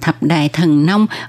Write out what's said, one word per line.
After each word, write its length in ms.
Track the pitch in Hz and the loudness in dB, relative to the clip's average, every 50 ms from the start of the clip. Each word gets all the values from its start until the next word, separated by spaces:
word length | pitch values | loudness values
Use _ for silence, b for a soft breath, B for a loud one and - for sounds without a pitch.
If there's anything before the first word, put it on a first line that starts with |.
Thập 220 | - 156 160 - - | -4 -4 -4 -2 0
Đại 260 | - 165 160 147 147 | 0 0 0 0 -2
Thần 360 | - - 175 165 151 147 147 | 0 0 0 2 2 2 2
Nông 220 | 160 190 208 214 214 B B B | 2 2 2 0 0 B B B